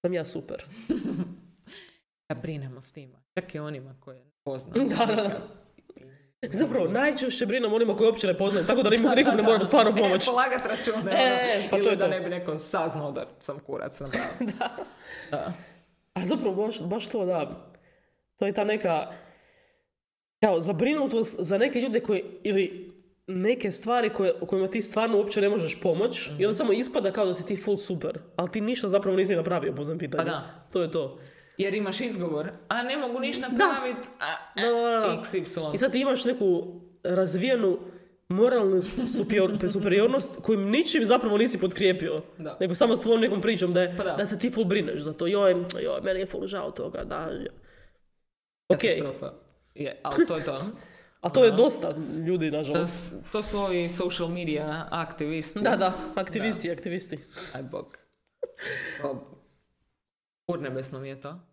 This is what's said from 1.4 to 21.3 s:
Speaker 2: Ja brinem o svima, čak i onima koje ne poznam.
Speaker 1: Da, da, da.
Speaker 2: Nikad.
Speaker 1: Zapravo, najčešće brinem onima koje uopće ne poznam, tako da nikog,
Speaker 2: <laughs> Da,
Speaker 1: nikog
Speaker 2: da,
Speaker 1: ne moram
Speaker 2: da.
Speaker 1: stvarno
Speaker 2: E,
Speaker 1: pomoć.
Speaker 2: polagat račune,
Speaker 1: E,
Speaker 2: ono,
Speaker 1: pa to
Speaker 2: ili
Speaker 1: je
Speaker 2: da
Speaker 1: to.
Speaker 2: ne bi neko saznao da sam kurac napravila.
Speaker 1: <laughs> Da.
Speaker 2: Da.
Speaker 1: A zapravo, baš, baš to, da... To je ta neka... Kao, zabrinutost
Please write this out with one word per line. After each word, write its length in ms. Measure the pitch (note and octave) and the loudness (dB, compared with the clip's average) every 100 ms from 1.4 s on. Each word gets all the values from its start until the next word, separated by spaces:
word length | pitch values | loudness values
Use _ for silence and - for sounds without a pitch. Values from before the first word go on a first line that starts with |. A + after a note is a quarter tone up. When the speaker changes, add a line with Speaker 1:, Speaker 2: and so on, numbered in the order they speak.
| - _ - - - _ _ _ _ | -20 _ -20 -20 -20 _ _ _ _
Speaker 2:
Ja 40 | C#3 | -10
brinem 400 | D#3+ D3+ C3+ B2+ | -8 -8 -10 -14
o 40 | |
svima, 420 | - - C3+ C3 _ | -20 -20 -20 _ _
čak 220 | - F3+ | -10 -8
i 40 | D#3 | -10
onima 360 | D3+ C#3+ C3 C3 | -10 -10 -14 -20
koje 220 | - B2+ | -20 -20
ne 120 | _ _ | _ _
poznam. 440 | - C3 - G3 C4+ | -8 -8 -2 0 2
Speaker 1:
Da, 180 | - A3+ | 2 2
da, 80 | |
da. 80 | G#3+ G3+ - - - _ _ _ - - - _ _ | 2 0 -4 -10 -20 _ _ _ -20 -20 -20 _ _
Speaker 2:
Nikad. 160 | - F#3+ | -6 0
Speaker 1:
Zapravo, 300 | C#4+ A#3+ E3+ | 2 2 2
najčešće 580 | G#3 C#4+ C#4 C4 - A#3 | 2 2 2 -2 -2 0
brinem 260 | B3 A#3 | 0 2
onima 240 | A3 A#3 G3+ | 2 2 4
koje 100 | A3 | 4
uopće 200 | A3 G3 | 4 0
ne 100 | F3 | 2
poznam, 300 | G3 F#3+ E3+ | 2 2 2
tako 160 | B3+ | 4
da 80 | G#3 | 6
nikog, 160 | A#3 A3+ | 6 6
Speaker 2:
<laughs> 0 | |
Da, 80 | |
Speaker 1:
nikog 160 | B3 C#4 | 6 6
Speaker 2:
da, 60 | A3 | 6
Speaker 1:
ne 60 | |
moram 160 | G#3+ A3 | 6 6
Speaker 2:
da. 60 | |
Speaker 1:
stvarno 260 | G#3+ C#4 G#3+ | 6 6 6
Speaker 2:
E, 40 | |
Speaker 1:
pomoć. 320 | G3+ G3+ F#3 - | 6 4 4 2
Speaker 2:
polagat 400 | B3 C4 B3 A3+ | 2 2 0 -2
račune, 460 | A3+ - A3 D4 | -4 -2 -2 2
Speaker 1:
E, 440 | - B3+ B3 B3 G#3 | 4 4 4 2 0
Speaker 2:
ono, 80 | |
Speaker 1:
pa 120 | G3+ G3+ | 2 4
to 20 | |
Speaker 2:
ili 100 | G3 | 4
Speaker 1:
je 80 | F#3+ | 4
Speaker 2:
da 40 | |
Speaker 1:
to. 100 | F#3 | 2
Speaker 2:
ne 100 | F#3 | 0
bi 100 | E3+ | -2
neko 280 | F3 F3 D#3 | -4 -4 -6
saznao 540 | - G3 E3 D#3 D3 | -4 -2 -2 -4 -6
da 140 | C3+ - - | -6 -10 -12
sam 200 | - C#3+ | -12 -12
kurac 420 | - C#3 B2 - | -8 -8 -8 -10
napravila. 540 | C#3 A3+ - - A#3 - | -6 -4 -6 -4 -6 -4
Speaker 1:
<laughs> 0 | |
Da. 180 | - - - - - - - | -6 -6 -14 -16 -18 -18 -8
Speaker 2:
Da. 220 | D3 - F3 - - _ _ _ | -6 -6 -10 -16 -20 _ _ _
Speaker 1:
A 120 | - F3+ | -6 -2
zapravo, 280 | G#3+ A#3 F#3 | -2 -2 -2
baš, 260 | G#3+ A3+ | -4 -4
baš 260 | F3 G#3+ - | -6 -6 -4
to, 160 | A#3 | -4
da... 460 | F#3 F3 D3 - - - _ _ _ _ _ _ | 0 -2 -2 -8 -18 -20 _ _ _ _ _ _
To 100 | G3+ | -2
je 60 | |
ta 120 | G3+ | 0
neka... 480 | G#3 G#3+ F#3 D#3+ - - - - _ _ _ _ _ _ _ _ _ _ | 0 0 2 0 -2 -12 -20 -20 _ _ _ _ _ _ _ _ _ _
Kao, 200 | A3 E3+ | 4 4
zabrinutost 760 | E3+ E3+ B3 D4+ C4+ A3+ A3 | 0 0 2 2 0 0 -2